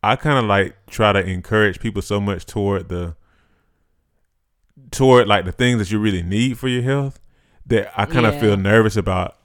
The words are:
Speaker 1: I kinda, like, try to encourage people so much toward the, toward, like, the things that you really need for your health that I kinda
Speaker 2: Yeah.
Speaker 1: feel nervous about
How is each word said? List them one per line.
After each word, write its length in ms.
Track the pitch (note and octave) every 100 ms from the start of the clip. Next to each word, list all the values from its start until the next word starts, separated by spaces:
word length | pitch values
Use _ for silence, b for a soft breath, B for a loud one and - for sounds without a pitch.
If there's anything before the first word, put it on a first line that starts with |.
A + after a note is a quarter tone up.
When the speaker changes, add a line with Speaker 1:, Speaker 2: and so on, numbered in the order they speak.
Speaker 1:
I 120 | G2+ B2
kinda, 260 | D#3 C#3+
like, 340 | A2 G2 F#2+ - -
try 240 | - G#2+
to 60 | G2 F#2
encourage 540 | F#2 - A2 G#2+ F2+
people 220 | A#2 G2+
so 180 | F#2+ G#2
much 240 | G2+ G2 -
toward 440 | - G2+ G2 F2+
the, 260 | F2 E2+ E2 _ _ _ _ _ _ _ _ _ _ _ _ _ _ _ _ C3
toward, 360 | - C3 B2 G#2+
like, 180 | G#2 F2+
the 60 |
things 280 | E2+ B2 A#2+
that 120 | G2
you 80 | G#2+
really 240 | G#2+ F#2+
need 340 | E2+ G2+ B2 A#2+
for 100 | C3
your 140 | B2
health 380 | B2 C#3 C#3 - - _ _ _ -
that 260 | A2+ - -
I 60 | G#2
kinda 260 | - A#2
Speaker 2:
Yeah. 60 | G2+
Speaker 1:
feel 160 | A2 G2
nervous 380 | F#2+ A2 A2 G#2
about 420 | F#2+ F#2 F#2 -